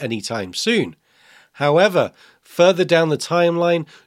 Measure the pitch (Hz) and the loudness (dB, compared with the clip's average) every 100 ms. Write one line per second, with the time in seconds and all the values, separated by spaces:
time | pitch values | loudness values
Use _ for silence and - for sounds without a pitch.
0 | 143 113 - 113 90 - 220 233 92 - | -8 -8 -6 -8 -8 -6 -2 -2 -2 -8
1 | _ _ _ - _ - 143 156 202 180 | _ _ _ -20 _ -4 0 2 2 2
2 | 107 _ _ _ _ - 175 180 175 165 | -2 _ _ _ _ 2 4 4 2 2
3 | 160 147 - 175 170 170 170 170 160 - | 2 -2 -2 0 0 2 0 -2 -4 -18